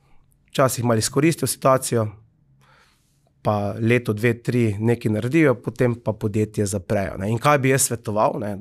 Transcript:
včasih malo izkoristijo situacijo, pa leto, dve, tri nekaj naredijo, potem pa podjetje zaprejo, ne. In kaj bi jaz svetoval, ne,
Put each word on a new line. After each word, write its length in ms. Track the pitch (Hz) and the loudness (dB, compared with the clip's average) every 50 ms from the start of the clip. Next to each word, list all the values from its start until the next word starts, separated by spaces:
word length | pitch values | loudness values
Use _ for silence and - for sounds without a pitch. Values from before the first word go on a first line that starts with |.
| _ _ - - _ _ _ _ _ _ | _ _ -20 -20 _ _ _ _ _ _
včasih 340 | - - 135 123 - 123 113 | 0 0 2 2 0 0 0
malo 160 | 120 113 110 | 2 2 2
izkoristijo 480 | - - - 139 147 165 156 - 139 117 | 0 0 0 2 2 2 2 0 -2 -4
situacijo, 560 | - - - 139 131 127 - - 123 113 107 107 - - - _ _ _ _ _ _ _ _ _ _ _ _ _ _ _ _ _ _ _ _ _ _ _ | -4 0 2 2 2 2 0 0 0 0 0 -2 -6 -12 -20 _ _ _ _ _ _ _ _ _ _ _ _ _ _ _ _ _ _ _ _ _ _ _
pa 320 | - 117 104 104 101 101 104 110 | -2 -2 -2 0 -2 -4 -4 -2
leto, 320 | 113 113 123 123 120 - 104 | 0 2 2 2 0 -2 -2
dve, 220 | 104 117 120 113 117 | 0 0 0 0 -2
tri 260 | - - 117 123 117 107 98 104 | -4 -2 0 0 0 0 0 0
nekaj 400 | 110 117 120 117 - 110 107 107 | 0 0 0 0 0 -2 -2 -2
naredijo, 400 | 110 123 147 165 156 135 120 - | -2 0 2 4 4 4 2 0
potem 400 | - 131 - - 127 120 113 117 | -4 -8 -2 0 0 0 0 -2
pa 160 | - 110 107 | -4 -6 -4
podjetje 520 | - 117 107 98 107 107 104 - 104 104 98 | -4 -4 -2 0 0 -2 0 -2 -2 -2 -2
zaprejo, 480 | 104 95 - - 110 101 95 82 - - | -4 -6 -4 -2 -2 -2 -2 -4 -6 -6
ne. 120 | 95 107 117 | -4 -2 -2
In 80 | 117 | 0
kaj 160 | - 147 147 139 | 2 2 2 4
bi 120 | 127 131 135 | 4 2 2
jaz 160 | 135 - - | 2 0 -2
svetoval, 480 | 120 - - 117 101 107 117 147 - 147 | -4 -6 -6 -4 0 0 0 0 0 -2
ne, 120 | 104 104 101 98 | -6 -8 -8 -6